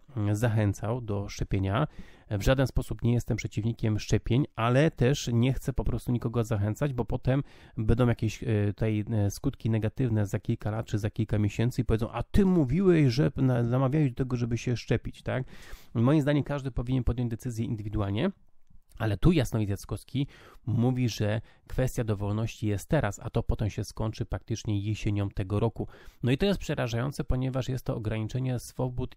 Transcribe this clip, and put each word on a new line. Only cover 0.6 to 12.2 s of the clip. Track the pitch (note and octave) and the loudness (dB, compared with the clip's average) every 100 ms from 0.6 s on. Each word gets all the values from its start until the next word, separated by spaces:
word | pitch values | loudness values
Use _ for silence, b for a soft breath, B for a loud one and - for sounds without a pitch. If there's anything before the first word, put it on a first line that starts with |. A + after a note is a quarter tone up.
| G#2 - G#2+ B2 | 2 0 -4 -4
do | A2 G2+ G2+ | -4 -4 -6
szczepienia. | - - G2+ F#2+ A2 D3+ B B B - | -6 -2 0 0 0 -2 B B B -6
W | G2+ | 0
żaden | B2+ C3 B2+ | 2 2 2
sposób | - - A2+ | -2 -4 -2
nie | A#2 | 0
jestem | A#2+ - A2+ | 0 0 -4
przeciwnikiem | - - G#2+ A#2 A2+ G#2 | -4 -4 -4 -2 0 -2
szczepień, | - A2 - A#2 - - | 0 0 2 0 0 -2
ale | A#2 C3 D#3+ | 2 4 2
też | - B2 D3 B2+ | 2 2 2 0
nie | A#2 B2+ | 2 2
chcę | B2+ - | 0 -4
po | - | -2
prostu | - A2+ - | -2 -2 -2
nikogo | A#2+ A2+ A#2+ | -2 0 -2
zachęcać, | A2 G#2+ G#2 G#2 D3 | 0 0 0 0 -2
bo | B2 | -2
potem | A2+ B2+ B2+ C#3 B B B - | -2 -2 2 0 B B B -2
będą | A2+ A#2+ A#2+ | 2 4 4
jakieś, | A2+ A2 - | 2 -2 -2
e, | B2 G#2 G2+ | 0 0 0
tutaj, | - A2 G#2+ G#2 | 0 -2 0 0
e, | A2 G2+ | 0 0
skutki | - C#3 - A2+ | 0 -4 -2 0
negatywne | A2 G#2+ - B2+ A2 G2+ | 0 0 0 0 0 0
za | G#2+ | -2
kilka | - A#2 G#2+ | -2 -4 -2
lat | A2 - | -4 -4
czy | G#2+ | -4
za | G#2 | -2
kilka | - G#2+ G#2+ | -2 0 0
miesięcy | G#2 - A#2+ - | 0 0 0 0
i | |
powiedzą: | - A2+ A2+ | 0 0 0
„A | A#2+ | -6